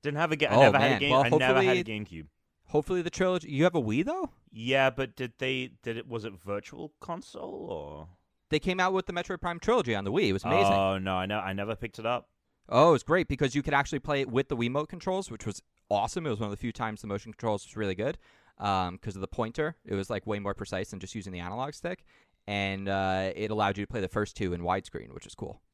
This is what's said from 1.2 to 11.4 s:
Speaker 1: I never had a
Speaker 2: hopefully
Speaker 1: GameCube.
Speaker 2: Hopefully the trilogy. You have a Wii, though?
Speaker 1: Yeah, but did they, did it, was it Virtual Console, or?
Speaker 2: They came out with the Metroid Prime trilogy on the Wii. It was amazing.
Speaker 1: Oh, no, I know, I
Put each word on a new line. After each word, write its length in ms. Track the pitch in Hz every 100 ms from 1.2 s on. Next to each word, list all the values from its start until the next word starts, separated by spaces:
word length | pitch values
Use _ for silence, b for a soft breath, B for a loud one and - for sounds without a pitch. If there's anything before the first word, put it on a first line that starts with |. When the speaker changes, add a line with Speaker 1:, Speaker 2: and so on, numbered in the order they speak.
Speaker 1:
I 40 | 127
never 320 | 151 131 131
had 140 | 127 -
a 20 |
Speaker 2:
hopefully 60 | 107 107
Speaker 1:
GameCube. 260 | 104 82 76 _ _ _ _
Speaker 2:
Hopefully 360 | 156 151 185
the 80 | 170
trilogy. 400 | - 185 180 156
You 140 | 135
have 100 | 175
a 60 | 175
Wii, 220 | 110 113
though? 260 | 196 359 339 _ _
Speaker 1:
Yeah, 400 | 107 113 135 131
but 240 | 127 131
did 180 | - 127 _
they, 340 | 131 131 127 -
did 140 | 120 113
it, 120 | 117
was 160 | 117
it 80 | 110 95
Virtual 480 | 98 101 - 143 151 _
Console, 680 | - 175 - - - - -
or? 380 | 80 73 73 80 - _ _ _
Speaker 2:
They 80 | 151
came 220 | 185 185
out 120 | 185
with 140 | 190 -
the 60 |
Metroid 280 | 175 175 180
Prime 200 | 180 170
trilogy 340 | - 240 131
on 100 | 104
the 80 | 98
Wii. 160 | 135 151
It 40 |
was 120 | 95
amazing. 280 | 87 98 98
Speaker 1:
Oh, 260 | 98 98 95
no, 160 | 95 92
I 100 | 95
know, 120 |
I 140 | 104